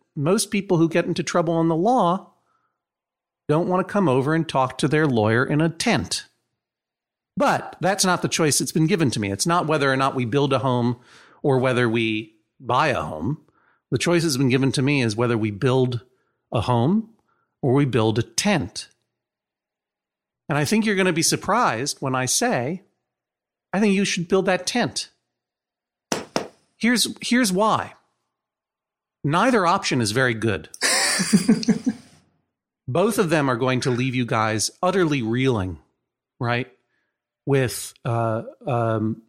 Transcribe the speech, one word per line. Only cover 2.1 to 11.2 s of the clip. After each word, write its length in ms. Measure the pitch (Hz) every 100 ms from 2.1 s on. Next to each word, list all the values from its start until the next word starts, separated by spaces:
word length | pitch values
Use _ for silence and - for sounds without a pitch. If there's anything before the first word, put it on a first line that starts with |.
| 190 - _ _ _ _ _ _ _ _ _ _ _ -
don't 200 | 151 175
want 180 | 185 185
to 60 |
come 180 | 202 170
over 240 | 127 135
and 140 | 160 156
talk 300 | 139 131 -
to 100 | 156
their 180 | 151 156
lawyer 400 | 117 107 113 131
in 160 | 151
a 80 | 165
tent. 560 | - 247 160 95 - - _ _ _ _ _ _ _ _ _ _ -
But 380 | 277 156 - -
that's 240 | 170 196 190
not 160 | 175
the 80 | 143
choice 280 | - 156 -
that's 140 | 139
been 160 | 170 156
given 240 | 160 143
to 80 | 113
me. 100 | 101
It's 160 | 98 170
not 220 | 175 156
whether 240 | 156 139
or 60 | 135
not 180 | 135 131
we 80 |
build 300 | 120 143 143
a 60 | 131
home 360 | 131 123 120 120 - -